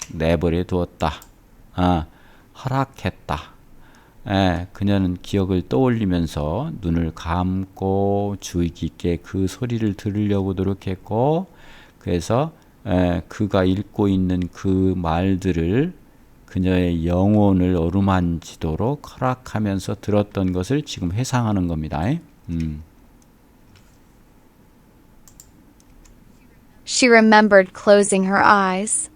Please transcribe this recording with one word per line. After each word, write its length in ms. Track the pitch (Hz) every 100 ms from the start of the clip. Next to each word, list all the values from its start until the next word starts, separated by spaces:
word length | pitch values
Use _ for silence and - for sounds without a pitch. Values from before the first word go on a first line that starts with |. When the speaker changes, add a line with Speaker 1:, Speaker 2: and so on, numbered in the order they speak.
| -
Speaker 1:
내버려 500 | 80 80 85 85 85
두었다. 480 | 92 90 87 - 80 - - - _ - -
아, 300 | - 90 85 80 - - - - -
허락했다. 760 | 127 135 135 - 95 - - 76 - - - - - - - - -
예, 380 | 98 95 85 92
그녀는 440 | - 98 101 92 90
기억을 420 | - 101 92 92 -
떠올리면서 1040 | 127 127 113 98 87 82 76 76 98 160 -
눈을 320 | 85 82 82
감고 1200 | - 82 87 92 92 95 - 95 98 101 101 101 98
주의 300 | - 90 85
깊게 480 | - 82 - 87 82
그 240 | - 95 92
소리를 460 | - 123 117 110
들으려고 580 | 95 104 101 104 101 95
노력했고, 960 | 92 95 98 95 92 - 107 139 160 190 - - - - -
그래서, 540 | 92 87 80 117 160 - _ _ -
예, 360 | 90 90 87 -
그가 360 | - 101 98
읽고 440 | 92 95 - - 101
있는 400 | 95 92 90 87
그 420 | - 98 95 95 90
말들을 1040 | 82 85 95 92 95 82 82 113 170 - - - - - -
그녀의 560 | 92 92 90 87 85 82
영혼을 720 | 90 101 104 101 92 90 90
어루만지도록 1400 | 82 98 98 92 87 82 - - 80 80 110 143 - -
허락하면서 760 | 131 127 - 107 107 95 - 104
들었던 500 | - 104 98 98 92
것을 300 | 90 90 143
지금 320 | 147 - 87
회상하는 560 | 101 131 123 110 101 87
겁니다. 340 | 80 78 73 101 170 - - -
음. 340 | 82 80 76 78 - - - _ _ _ _ - - - - _ _ _ - _ _ _ _ _ _ - - - - - - - _ - - - - - - - - - -
Speaker 2:
She 240 | - - 247
remembered 640 | 226 220 214 214 196 185
closing 540 | - 214 202 202 190 190
her 160 | 196
eyes, 640 | - 202 190 185 214 - -